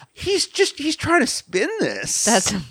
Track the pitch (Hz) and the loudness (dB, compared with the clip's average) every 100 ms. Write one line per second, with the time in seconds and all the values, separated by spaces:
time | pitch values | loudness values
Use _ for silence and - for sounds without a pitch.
0 | - - 359 392 - - 370 - 302 311 | -20 -8 -2 0 -2 0 0 0 -4 -2
1 | - 339 - - - 175 302 440 151 98 | 2 2 2 -2 -4 -2 -2 0 -2 -2
2 | 127 - 208 277 - 202 135 | -4 0 4 4 2 -4 -6